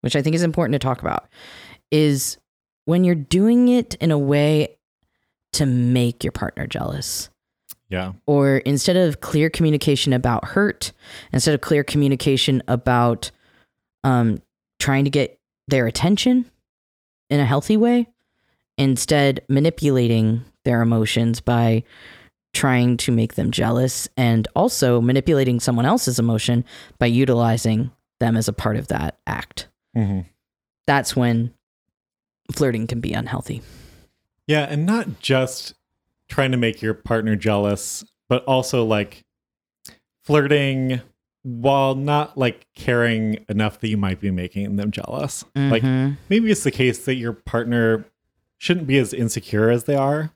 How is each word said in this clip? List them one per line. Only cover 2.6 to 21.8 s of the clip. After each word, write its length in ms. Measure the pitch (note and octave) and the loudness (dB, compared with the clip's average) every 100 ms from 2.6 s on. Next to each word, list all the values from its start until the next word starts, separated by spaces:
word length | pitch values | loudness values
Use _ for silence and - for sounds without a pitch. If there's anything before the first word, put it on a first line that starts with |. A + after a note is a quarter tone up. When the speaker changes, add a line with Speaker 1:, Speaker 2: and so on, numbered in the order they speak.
| _ _ - | _ _ -2
Speaker 1:
when 180 | E3+ | 2
you're 100 | F3+ E3+ | 2 2
doing 520 | C#3 F#3 G#3+ A#3+ B3 | 0 2 4 4 4
it 260 | B3 A#3 - | 4 0 -2
in 100 | E3 | 0
a 60 | D3+ | 2
way 600 | C#3 C#3+ D3 D3+ D3+ _ _ _ _ _ _ _ _ | 2 2 4 2 0 _ _ _ _ _ _ _ _
to 120 | - C#3+ | -2 0
make 580 | B2 A#2+ B2+ A#2+ A#2+ | 2 2 2 2 -2
your 80 | - | -8
partner 340 | - - - - | -6 -8 -8 -8
jealous. 640 | - - C#3+ - - - _ _ _ _ - _ | -6 -6 -8 -8 -10 -12 _ _ _ _ -20 _
Speaker 2:
Yeah. 260 | F#2 F#2 F#2 - | -6 -6 -8 0
Speaker 1:
Or 320 | C#3+ C#3 C3+ | 2 4 2
instead 400 | - C#3+ - F3+ | 2 0 2 2
of 240 | F3 C#3+ | 2 0
clear 280 | - D#3 D#3 | -4 0 0
communication 600 | - D#3+ D3+ - C#3 - | 2 2 2 2 0 2
about 320 | B2+ B2+ A2+ - | 0 0 -2 -2
hurt, 420 | - G3+ - - - - - - | 0 0 -2 -10 -12 -20 -20 -4
instead 220 | C3 D#3+ D3 | -2 0 0
of 60 | |
clear 220 | - D3+ C#3 | 2 0 2
communication 760 | D3+ C#3 C3+ - C3+ - C3 - | 0 2 2 0 0 2 0 0
about, 640 | B2 B2+ B2 A#2+ A2+ - _ _ _ _ _ _ _ | -2 0 2 2 0 -6 _ _ _ _ _ _ _
um, 380 | C3+ B2+ A2+ G#2 _ _ _ _ | 0 2 2 0 _ _ _ _
trying 240 | - C3+ | -2 0
to 60 | C#3+ | 2
get 260 | C#3 C3 _ _ _ - | 0 -2 _ _ _ -2
their 180 | C3+ A2+ | 0 0
attention 600 | - E3 G3+ B3+ B3+ A#3+ _ _ _ _ _ _ _ _ | 0 0 2 2 2 0 _ _ _ _ _ _ _ _
in 100 | D3 | 0
a 40 | C#3 | 2
healthy 300 | C#3 - G#3+ | 0 2 2
way, 300 | A#3 A#3+ A#3 _ _ _ _ _ _ - | 4 2 0 _ _ _ _ _ _ -2
instead 640 | C#3 B2+ - D3+ C#3 C3 _ | 0 0 2 2 4 0 _
manipulating 920 | C#3 D3+ D#3+ D3 C3 A#2+ A2+ A2 A2+ B2 _ | 2 2 0 0 2 4 2 2 0 -6 _
their 180 | - A#2+ | -2 0
emotions 600 | A#2 A2+ G#2+ - A#2 A2+ | 2 2 0 0 0 -2
by 420 | - A#2+ A#2 A2+ | 0 2 2 0